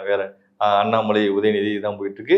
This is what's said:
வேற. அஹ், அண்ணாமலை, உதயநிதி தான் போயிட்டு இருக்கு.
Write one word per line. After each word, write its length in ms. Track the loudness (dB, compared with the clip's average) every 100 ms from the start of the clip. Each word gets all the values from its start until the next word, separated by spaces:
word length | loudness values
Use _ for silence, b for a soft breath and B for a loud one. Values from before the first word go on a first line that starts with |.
வேற. 180 | -2 -2 -4 -12 _ -4
அஹ், 160 | 0 2
அண்ணாமலை, 460 | 2 0 2 2 2
உதயநிதி 420 | 2 0 0 -2 -4
தான் 180 | -6 -6
போயிட்டு 220 | -8 -8
இருக்கு. 180 | 0